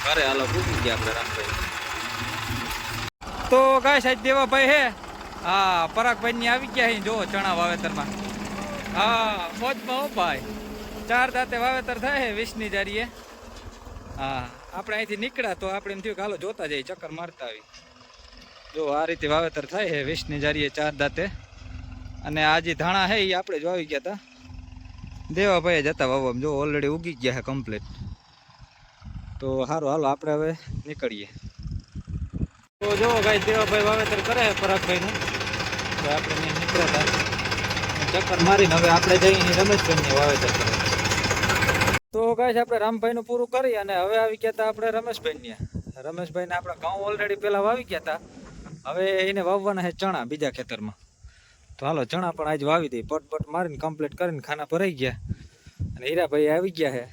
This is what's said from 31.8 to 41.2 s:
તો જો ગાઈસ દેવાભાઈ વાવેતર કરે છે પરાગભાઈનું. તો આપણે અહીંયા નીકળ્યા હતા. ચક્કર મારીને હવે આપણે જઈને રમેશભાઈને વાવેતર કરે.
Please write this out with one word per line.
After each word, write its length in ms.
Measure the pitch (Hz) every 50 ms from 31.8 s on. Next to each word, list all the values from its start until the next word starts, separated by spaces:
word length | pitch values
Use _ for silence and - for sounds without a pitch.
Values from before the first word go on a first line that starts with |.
| - _ _ - - - - - - - - - - - _ - - _ _ _
તો 160 | 202 208 208
જો 260 | 196 220 233 240 226 196
ગાઈસ 220 | 214 214 202 180
દેવાભાઈ 380 | 208 214 220 214 202 208 214 208
વાવેતર 380 | 208 214 220 220 208 208 196
કરે 200 | 196 190 233 247
છે 120 | 233 220 196 -
પરાગભાઈનું. 520 | - 190 190 185 - - 180 175 170 202 208 - - - - - - - - - - - - - - - - - -
તો 60 | 147
આપણે 220 | 147 156 151 156 156
અહીંયા 260 | 151 160 156 151 156
નીકળ્યા 280 | 170 170 - 175 170 -
હતા. 1300 | - 147 151 - - - - - - - - - - - - - - - - - - - 151 135 143 180
ચક્કર 180 | 190 185 185 175
મારીને 360 | 170 175 196 202 202 175 160
હવે 140 | 170 170 170
આપણે 280 | 170 170 175 180 185 185
જઈને 460 | 175 190 190 190 175 175 175 175 190
રમેશભાઈને 480 | 202 202 196 - - 165 151 147 139 135 139
વાવેતર 320 | 143 147 143 131 131 123
કરે. 220 | 120 - - - - - - - - - - - - -